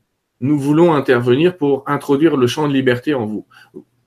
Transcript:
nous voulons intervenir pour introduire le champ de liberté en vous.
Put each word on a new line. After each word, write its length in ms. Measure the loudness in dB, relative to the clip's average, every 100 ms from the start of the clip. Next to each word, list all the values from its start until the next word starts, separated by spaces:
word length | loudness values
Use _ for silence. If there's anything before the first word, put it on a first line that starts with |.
| _ _ _ _
nous 180 | -4 -2
voulons 340 | 0 2 4
intervenir 640 | 2 2 0 2 2 2 0
pour 280 | -2 -2 -2
introduire 500 | -6 -2 0 2 2
le 100 | 0
champ 220 | 0 -2
de 40 |
liberté 420 | 0 0 0 -2
en 120 | -4 -4
vous. 200 | -8 -12 _ _ -20 -20 _